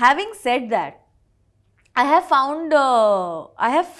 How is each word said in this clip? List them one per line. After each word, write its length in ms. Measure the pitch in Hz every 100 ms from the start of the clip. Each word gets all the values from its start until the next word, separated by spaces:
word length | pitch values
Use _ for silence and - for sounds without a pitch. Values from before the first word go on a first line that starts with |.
Having 300 | 247 294 427 440 247
said 160 | 254 226
that, 200 | 214 143 - _ _ _ _ _ _ _ _ _ -
I 60 |
have 200 | 285 330 359
found, 400 | 277 277 302 330
uh, 720 | 302 269 240 214 196 180 160 - -
I 60 | 226 302
have 100 | 359